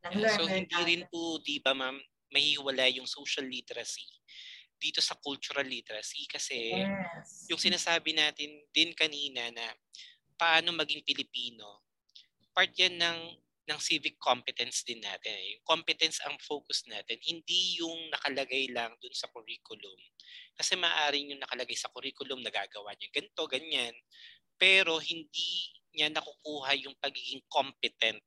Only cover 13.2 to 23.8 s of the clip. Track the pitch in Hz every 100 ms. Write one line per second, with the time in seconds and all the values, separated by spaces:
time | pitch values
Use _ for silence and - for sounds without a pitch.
13.2 | 165 170 _ _ - 151 - 160 143 -
14.2 | - 123 120 - 120 - - 117 104 95
15.2 | 110 104 95 104 - 160 160 160 160 -
16.2 | 143 143 - 147 _ - - 107 - 113
17.2 | - 165 - 175 185 175 165 165 165 147
18.2 | 143 135 135 131 131 120 113 117 127 -
19.2 | - - 110 113 - 107 101 92 - _
20.2 | - - - _ - 185 175 165 147 143
21.2 | 143 139 135 123 123 120 - - 135 -
22.2 | 135 131 117 104 98 107 104 101 - 139
23.2 | 190 - 156 135 160 147